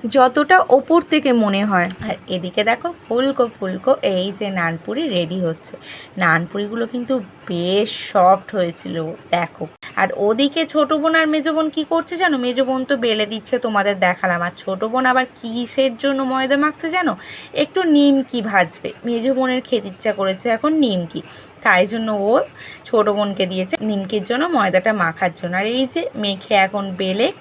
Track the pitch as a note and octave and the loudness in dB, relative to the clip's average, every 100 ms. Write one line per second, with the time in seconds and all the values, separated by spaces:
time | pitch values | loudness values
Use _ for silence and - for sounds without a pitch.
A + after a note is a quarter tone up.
0 | A#3 C#4 B3+ B3+ D4 F#4 - C4 C4 E4 | 0 4 4 4 4 4 6 4 6 2
1 | E4+ D#4 D4 A#3+ G#3 G3 G#3 F#3+ F3 F#3 | 4 0 4 2 2 0 2 0 0 -4
2 | A3 - - F#3 F3+ F3+ G#3 A#3 E4+ E4+ | -8 -8 -6 -6 -4 -2 0 0 -4 -10
3 | - A#3 C4+ C4+ A#3+ - F#3+ F#3 B3+ C4+ | -4 0 0 2 -2 -2 -6 -2 0 2
4 | - F#3 F#3+ G3 G#3 F#3+ E3 E3 F3+ A3+ | 2 0 -2 -4 -6 -2 -2 -4 -6 -4
5 | D#4+ F#3 E3 F#3 E3+ D#3+ - - - - | -2 -2 -2 -2 -4 -4 -12 -18 -18 -20
6 | - - F3+ E3 E3+ G3+ G#3 A3+ A3+ B3 | -16 -2 2 2 0 -6 -6 -4 -6 -6
7 | A#3+ C4 F#3+ - - F3 F3 G3 G#3+ - | -4 -4 -4 -18 -8 -4 0 0 0 -4
8 | - G#3 F3+ F#3+ - G#3+ F3 E3 F3+ E3+ | -2 4 6 6 2 -4 -4 -4 -10 -8
9 | D#3+ F3 - F3 E3+ - D#3+ - - - | -8 -10 -4 -4 -4 -8 -12 -12 -12 -2
10 | F#3+ - G3+ A3+ C#4 E4 D#4+ D4+ C#4+ D#4 | -2 2 0 4 2 2 -2 0 2 2
11 | D#4 D#4+ D#4 D#4 D4 D#4 D#4 D4+ D4+ E4 | 2 2 2 0 0 0 -2 -2 -2 -2
12 | D#4+ E4+ F4+ C#4 B3 B3 C4 C4 C4 C#4 | -2 -2 0 0 0 0 0 0 0 0
13 | A#3 G#3+ G#3 A3 - C4 A3+ G#3 G3 G3 | 0 0 -2 -4 -4 -2 0 0 0 2
14 | F#3 F3+ F#3 F3 F3 F3 - F#3+ A3 B3 | 2 2 0 0 -4 -6 -8 -4 -2 0
15 | B3+ B3+ B3+ - A#3 A#3 A#3+ - C4+ A3+ | 2 2 0 -6 -8 -6 -4 0 0 0
16 | C#4 C4+ C4 C4 C4 C#4 D4+ D4+ E4 F4+ | -2 0 -2 -2 0 2 0 -2 -4 -2
17 | E4 F#3 - - - - D4+ - F4 D4 | -2 -4 -10 -16 -8 -2 -2 0 4 6
18 | C#4+ C4+ C4 B3 A3 G3+ F3 - - - | 6 4 0 -4 0 2 0 -2 -12 -8
19 | A#3 A#3 A#3+ C4 C4 B3+ B3+ A#3+ G3 F#3 | -6 -2 0 0 0 -2 0 -2 -2 -6
20 | A3+ G3 G3 F#3+ B3 A3+ D4 D#4 C4 F#3+ | -4 -2 -2 -2 -2 0 0 2 2 0
21 | E3+ D#3 - - - - A3+ F#3 F#3 A3+ | -4 -8 -12 -18 -20 -2 4 4 4 0
22 | A3+ G#3+ G3+ C4 - - - - - A3+ | -4 -2 2 2 0 -10 -20 -20 -2 2
23 | G#3 G3+ G3+ G3 F#3 F#3 F#3 - G#3+ G3+ | 2 2 -2 -2 -2 -2 -4 -4 -2 -4
24 | F#3+ G#3 F#3+ A#3+ E4+ D4+ G3 F#3 F#3+ G#3+ | -2 -4 -2 -2 0 2 2 2 2 0
25 | E3+ D#3+ F3+ E3+ F3 F3+ G#3 B3 C4 E4 | -2 0 -4 -2 -4 -2 -2 -2 -2 -2
26 | F4 - G#3 F#3+ - G#3 F#3+ G3+ G3 F#3 | -6 -4 -4 -6 0 2 2 0 -6 -4
27 | F#3+ F#3+ C4 - | -2 0 -2 -2